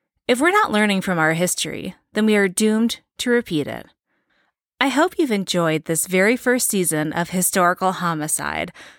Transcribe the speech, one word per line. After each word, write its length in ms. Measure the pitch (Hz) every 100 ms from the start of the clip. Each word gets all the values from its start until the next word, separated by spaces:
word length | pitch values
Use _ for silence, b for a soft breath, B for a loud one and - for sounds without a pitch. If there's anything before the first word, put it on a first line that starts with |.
| _ _ -
if 140 | 240
we're 100 | 311
not 200 | 403 427
learning 300 | 208 214 190
from 180 | 180 175
our 140 | 156
history, 600 | 160 180 - - - - - _
then 120 | - 214
we 100 | 214
are 120 | 196
doomed 520 | 180 214 214 226 - _ -
to 100 | -
repeat 380 | 240 - 156 131
it. 200 | 117 - _ _ _ _ _ _ _ _ _
I 80 | 269
hope 280 | 254 359 -
you've 140 | 302
enjoyed 540 | 208 190 180 165 156 -
this 220 | 160 -
very 300 | 185 196 247
first 320 | 262 247 -
season 420 | 202 175 156 156
of 180 | 170 170
Historical 640 | 185 180 196 175 180 185
Homicide. 800 | 185 175 160 151 - 147 78 170 B B